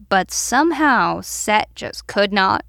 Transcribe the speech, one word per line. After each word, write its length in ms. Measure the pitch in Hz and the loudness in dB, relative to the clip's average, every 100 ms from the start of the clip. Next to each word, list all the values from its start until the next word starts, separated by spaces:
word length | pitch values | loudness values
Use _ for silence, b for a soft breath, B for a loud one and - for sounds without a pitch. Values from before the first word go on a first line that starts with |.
| 214 | -2
But 220 | 190 180 | 0 0
somehow 880 | - - 247 320 285 302 233 170 170 | -4 -2 0 2 2 2 2 2 -2
Set 520 | 185 - - 214 - | -8 -8 0 0 0
just 320 | - - - - | -8 -12 -12 -6
could 260 | 208 202 | -2 0
not 320 | 196 190 - | 2 2 0